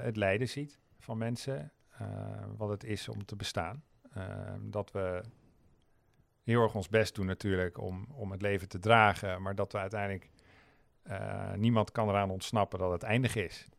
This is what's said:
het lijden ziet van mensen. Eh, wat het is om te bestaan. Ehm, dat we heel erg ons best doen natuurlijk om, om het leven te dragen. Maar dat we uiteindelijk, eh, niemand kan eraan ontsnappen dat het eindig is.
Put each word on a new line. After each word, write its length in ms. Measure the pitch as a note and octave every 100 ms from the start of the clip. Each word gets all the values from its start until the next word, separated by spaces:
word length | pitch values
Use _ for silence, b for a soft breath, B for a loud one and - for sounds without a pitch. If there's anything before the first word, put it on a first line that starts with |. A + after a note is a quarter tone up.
het 140 | A2+ G#2
lijden 320 | G2 G2+ B2+
ziet 300 | C#3+ D3 - _ _
van 200 | - A2+
mensen. 540 | A2+ A#2+ - C#3 D3+ _ _
Eh, 540 | - G#2 G2+ G#2 G#2 G2+ G#2
wat 120 | G#2+
het 160 | G2+
is 240 | - G#2 -
om 160 | A2
te 120 | G2+ G#2
bestaan. 480 | G#2 G2+ E2+ C3+ - _ B3+
Ehm, 560 | - F#2+ G2 G2 G2 G#2
dat 200 | G#2 G2
we 320 | G2+ F#2 F2+ A2 - _ _ _ _ _ _ _ _ _ _
heel 200 | - A#2+
erg 120 | A2
ons 140 | A2 F#2
best 260 | A2 G#2+
doen 120 | - F#2
natuurlijk 520 | F#2 G2+ F#2 F2+ A2
om, 280 | G2 F#2 A2+
om 200 | C#3+ G2+
het 120 | F#2+
leven 260 | G2+ G2 F#2
te 100 | F#2
dragen. 640 | G2+ A#2 G#2+ F#2 G2 F#2
Maar 120 | G2
dat 180 | G2 G2
we 60 | G#2
uiteindelijk, 520 | F#2+ G#2+ G2+ F#2+ - b b b b b b _
eh, 500 | - G2 G2+ G2 G2
niemand 400 | G2 A#2 A2+ G2+
kan 160 | - G#2+
eraan 220 | G2+ G2
ontsnappen 480 | F#2+ - A2+ G2 F#2
dat 120 | F#2
het 100 | F2
eindig 320 | A2+ A#2 B2 A2+
is. 320 | F2 - -